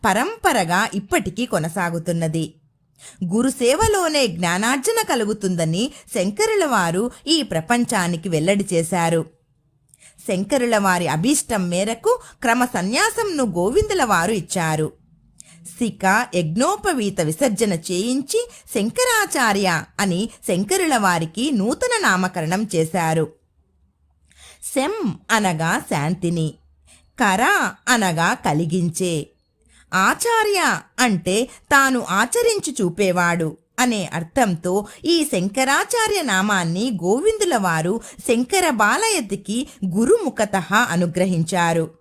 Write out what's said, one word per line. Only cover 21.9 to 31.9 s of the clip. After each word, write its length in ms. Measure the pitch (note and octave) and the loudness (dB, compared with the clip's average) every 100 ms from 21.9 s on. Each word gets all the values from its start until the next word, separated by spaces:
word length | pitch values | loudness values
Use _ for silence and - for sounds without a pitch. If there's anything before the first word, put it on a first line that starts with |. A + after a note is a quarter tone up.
| A#4 | 0
నామకరణం 680 | D4 F#3 F#3 F#3 D#3 F#3 A3 E3 | 2 2 0 -2 -2 -2 0 0
చేశారు. 560 | D#3+ F#3 D#3+ D#3+ D#3 - _ _ _ _ _ _ _ _ _ _ - - - C#4 | 0 0 0 0 -2 -6 _ _ _ _ _ _ _ _ _ _ -20 -16 -6 -2
శం 440 | C#4 G#4+ C#4 D#3+ - | -2 -2 -4 -6 0
అనగా 480 | A3 G3+ D#3+ E3 A3 | 0 2 0 -2 -2
శాంతిని, 720 | - D#3+ D3 F3+ E3+ E3+ D#3 - _ _ _ - _ - | -2 -4 -2 -2 -2 -2 -4 -6 _ _ _ -20 _ -2
కర 520 | A3 F#3+ C4+ G4+ A3+ F#3 - | 0 2 2 2 0 -4 0
అనగా 460 | B3 G3 D#3+ E3+ | 2 2 2 0
కలిగించే, 960 | A#3+ - D3 E3 F3+ E3+ E3 F#3 D#3+ - _ _ _ _ _ _ | 0 0 0 0 0 -2 -2 -2 -2 -6 _ _ _ _ _ _
ఆచార్య 880 | F#3 G3 D4 A#4 A4+ G#4+ G4 D4 F#3 - - | 0 0 0 0 2 2 2 0 -2 -6 0
అంటే 440 | B3 F#3 E3+ G3 | 2 2 0 -2
తాను 640 | C4 - _ C#4+ C4+ | -2 -8 _ 4 4